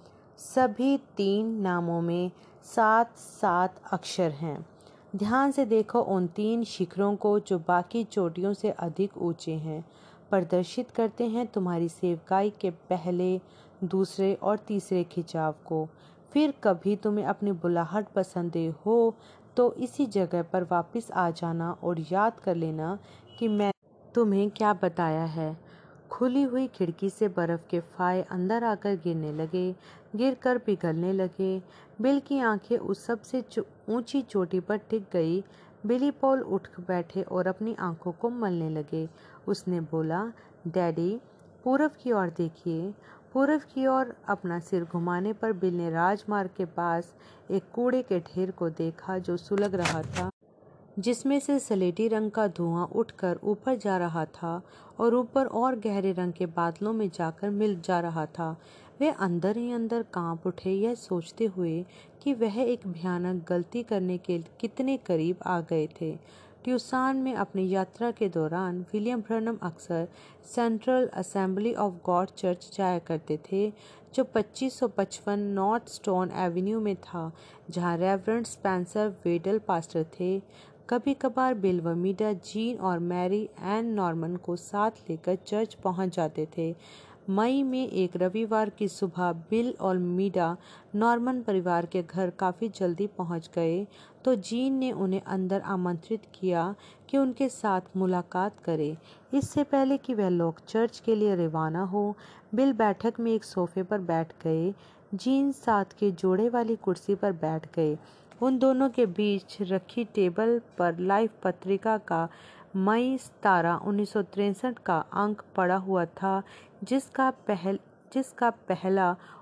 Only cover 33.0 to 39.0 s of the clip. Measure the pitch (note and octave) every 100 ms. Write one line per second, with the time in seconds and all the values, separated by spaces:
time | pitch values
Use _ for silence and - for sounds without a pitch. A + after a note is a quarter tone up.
33 | - A#3 - C4 A#3+ A3+ - - - A#3
34 | A#3 C#4 A#3 G3+ F3 F#3 F3+ G#3 - A3
35 | F#3+ F3+ D#3+ F#3 G3 - - - G#3 B3
36 | C#4+ - C4+ C4 G3+ F#3+ - - F3 F3+
37 | E3+ F#3+ F#3+ F#3 F#3 F#3+ A3 A3 F3+ E3
38 | F3+ E3+ A#3 A#3+ G#3 E3+ D#3+ D#3 D3 D#3+